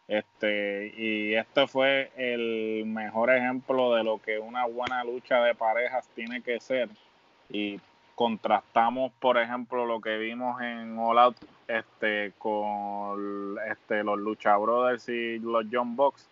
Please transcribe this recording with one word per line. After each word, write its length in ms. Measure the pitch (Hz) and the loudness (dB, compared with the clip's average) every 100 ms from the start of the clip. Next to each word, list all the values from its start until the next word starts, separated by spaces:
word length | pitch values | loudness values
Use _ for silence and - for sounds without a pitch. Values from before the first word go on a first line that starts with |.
| - | -4
Este, 840 | 107 - _ 107 104 101 101 104 | -4 -4 _ -2 0 -2 -4 -8
y 400 | 110 113 107 107 | -4 -2 0 0
este 320 | 110 110 - 135 | 0 2 2 2
fue 460 | 135 135 135 131 131 | 2 2 2 -2 -4
el 680 | 127 120 117 113 110 110 | -4 -2 -2 -2 -2 -2
mejor 460 | 110 110 107 110 120 | -4 -6 -4 0 4
ejemplo 640 | 131 123 127 131 131 123 | 4 2 -2 -2 2 4
de 100 | 117 | 2
lo 160 | 110 107 | 2 -2
que 180 | - 107 | -4 -6
una 280 | 110 123 123 | -6 -4 -4
buena 360 | 117 123 127 | -4 -4 -4
lucha 380 | 120 123 - 127 | -4 -8 0 4
de 120 | 120 | 4
parejas 520 | 113 113 113 120 127 - | 2 0 0 0 -4 -6
tiene 280 | - 113 123 | -10 -10 -8
que 180 | 120 113 | -4 -6
ser. 300 | - 131 110 107 _ _ _ _ - | -2 -2 -2 -8 _ _ _ _ -10
Y 320 | 104 104 98 - _ _ | -6 -4 -6 -14 _ _
contrastamos, 960 | - 117 110 107 104 - 117 117 127 131 - | -2 -2 0 0 0 2 2 2 2 -4 0
por 180 | 127 120 | 2 4
ejemplo, 480 | 117 123 120 127 120 | 2 -4 -4 -2 -2
lo 160 | 113 | -2
que 160 | 110 110 | -2 -4
vimos 420 | 110 120 123 123 | -4 -4 -6 -4
en 380 | 120 117 113 113 | -6 -8 -10 -4
All 200 | 113 117 | 4 8
Out, 180 | 123 117 - - - | 8 6 -8 -16 -6
este, 680 | 113 - _ 110 104 101 - | -4 -6 _ -2 0 -2 -6
con, 1200 | 110 107 104 104 101 101 101 101 101 101 101 107 107 | -4 -2 -2 -4 -6 -6 -6 -6 -6 -6 -8 -8 -8
este, 340 | 107 - 107 | -8 -4 -2
los 140 | 107 101 | 0 -2
Lucha 360 | 104 107 110 104 | -2 0 4 4
Brothers 500 | 107 120 123 120 - | 4 2 2 0 -4
y 300 | 120 117 113 | -6 -4 -6
los 280 | 113 117 110 | -2 -2 0
Young 260 | 120 120 117 | -2 -2 2
Bucks. 320 | 139 - _ | 0 0 _